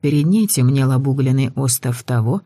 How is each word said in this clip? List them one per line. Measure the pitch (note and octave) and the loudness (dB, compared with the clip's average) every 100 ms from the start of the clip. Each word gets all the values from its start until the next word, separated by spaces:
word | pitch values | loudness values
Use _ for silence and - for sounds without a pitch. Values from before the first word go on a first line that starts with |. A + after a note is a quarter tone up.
Перед | D3 D3 D3+ | 0 0 2
ней | G#3 G#3 | 2 2
темнел | - B2+ C#3 C3 | 2 2 2 2
обугленный | C3 C#3 C3+ C3 C3 C3+ C3 | 0 0 0 0 0 0 -2
остов | C3+ - C3 A#2+ | -4 -2 -4 -8
того | - B2 A2 F#3 | -4 -2 0 -2